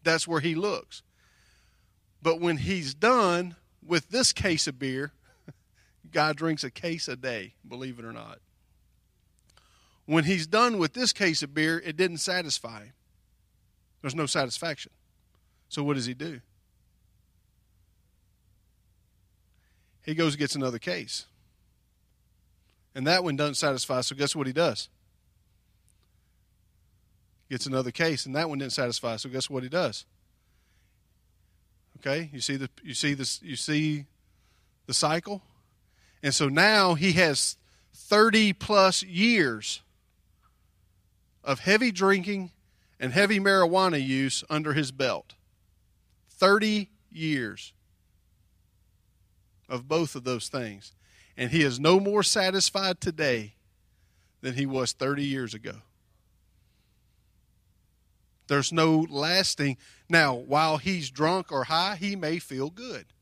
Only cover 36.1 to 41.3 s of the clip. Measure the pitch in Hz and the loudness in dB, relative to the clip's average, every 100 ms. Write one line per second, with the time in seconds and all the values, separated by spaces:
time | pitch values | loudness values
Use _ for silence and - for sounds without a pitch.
36.1 | _ 139 135 143 139 196 214 190 165 190 | _ -2 2 2 6 6 6 4 4 2
37.1 | 170 175 139 - - _ _ _ - - | 4 4 2 -2 -6 _ _ _ -20 2
38.1 | 208 226 220 214 185 - 208 190 180 190 | 6 6 6 4 2 2 6 6 4 -4
39.1 | 175 220 233 147 110 107 - _ _ _ | 0 2 4 2 -2 -8 -10 _ _ _
40.1 | _ _ _ _ _ _ _ _ _ _ | _ _ _ _ _ _ _ _ _ _
41.1 | _ _ | _ _